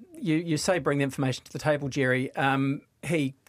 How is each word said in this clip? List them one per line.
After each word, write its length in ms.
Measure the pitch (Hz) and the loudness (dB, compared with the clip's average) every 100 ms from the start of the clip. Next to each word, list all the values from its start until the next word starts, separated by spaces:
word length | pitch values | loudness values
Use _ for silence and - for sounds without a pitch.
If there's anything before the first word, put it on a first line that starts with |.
| 359 339 | -16 -6
you, 200 | 214 156 | 0 0
you 180 | 170 147 | 0 0
say 240 | - 180 | 0 0
bring 200 | 143 143 | 2 0
the 40 | |
information 400 | 139 - 135 123 | 0 0 -2 -2
to 80 | - | -8
the 80 | 123 | -4
table, 300 | 156 147 143 | 0 0 -2
Jerry. 440 | 147 131 127 131 - | 0 2 2 0 0
Um, 460 | 139 135 139 147 - _ | 2 2 0 -2 -8 _
he 320 | - 165 135 - | -4 -2 -2 -4